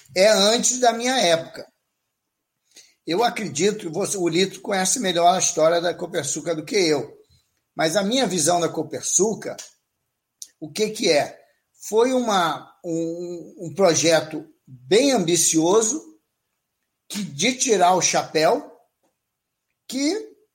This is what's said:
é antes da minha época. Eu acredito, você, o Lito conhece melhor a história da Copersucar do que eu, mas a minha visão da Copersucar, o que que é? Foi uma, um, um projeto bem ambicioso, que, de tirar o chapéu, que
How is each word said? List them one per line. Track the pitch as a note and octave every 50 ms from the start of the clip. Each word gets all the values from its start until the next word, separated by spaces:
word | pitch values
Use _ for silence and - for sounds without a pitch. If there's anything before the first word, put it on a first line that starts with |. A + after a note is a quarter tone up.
| - _ C3+
é | F3+ F#3+ A3
antes | G#3+ G3 G3 G#3 A3+ B3 - - B3+ B3+
da | B3 A#3 A3+
minha | A3+ A#3+ B3+ C4 B3+
época. | G3 E3+ E3 D#3+ - - - - - - _ _ _ _ _ _ _ _ _ _ _ _ _ _ _ _ _ _ _ _ _ - - _ _ _ _
Eu | - E3 G3 A#3+
acredito, | - A#3 - G#3+ E3 C3 C#3+ F3+ G#3 G#3 - - E3
você, | D3+ F#3 G3 - - G3
o | F3 E3+
Lito | D#3+ F3+ G3 F#3+ - -
conhece | - A3+ G3+ F#3+ F#3 - - -
melhor | G#3 F#3 F3 E3+ E3+ F3 F#3
a | F#3
história | - - - D#3+ D#3 D#3+ E3+ E3+
da | E3+ F3 E3
Copersucar | - F#3 E3 - E3 C#3 - - E3 C#3+ F3 E3
do | D#3 D3+
que | - -
eu, | G3+ F3+ D#3 D3+ C3+ A2+ - - - _ _ _ _ _ _ _ _ _ _ _
mas | - D#3+ E3 D#3+
a | G3+ G3
minha | G3+ A#3+ C4+ B3+
visão | F#3 F#3 E3+ C#3 D#3+ F3 F3
da | E3 D#3
Copersucar, | - E3 D3+ D3+ C#3+ B2 - - - - F#3+ A3+ G3+ - - A#2+ G#2 - - - _ _ _ _ _ _ _ _ _ _ _ _ _ _ - - _ _
o | D#3+ D3+
que | D3+ G3+ G#3+ G#3
que | G#3+ - - F3
é? | D#3 C#3+ B2+ - - - _ _ _ _ _ _ _ _ - -
Foi | G#3 A3 A#3+ C4 C4
uma, | B3+ A#3 A3 G3+ F#3 E3+ D#3+ C#3+ - - - _ _ -
um, | F3 E3 E3 E3 E3 E3 F3 F3 F3 F3 E3+ D#3 - - -
um | - D#3+ -
projeto | G3 G3 F3 D#3+ C3+ C#3+ E3 E3 D#3 D3+ - D3+ D3+ - - _ _ _
bem | - C3 - - B2+ F#3 A3+ C#4 C#4
ambicioso, | C4 A3 E3+ D#3+ F3 E3 - - D#3+ D#3+ D#3 E3+ G3 A3+ A3+ - D4 D#4+ - - - _ _ _ _ _ _ _ _ _ _ _ _ _ _ _ _ _ _ -
que, | - G3+ G3
de | D3 C#3 C#3 F3+ B3+ B3
tirar | - - B3+ G#3+ F#3 F3 F3 F#3
o | F3
chapéu, | D#3+ - - E3 - - - D#3 D#3 F3 A#3 D4 - - - _ _ _ _ _ _ _ _ _ _ _ _ _ _ _ _ _ _ _ _ _ _ -
que | A#3 C4+ C#4 D4+ F#4+ A4 A4 - - _ _ _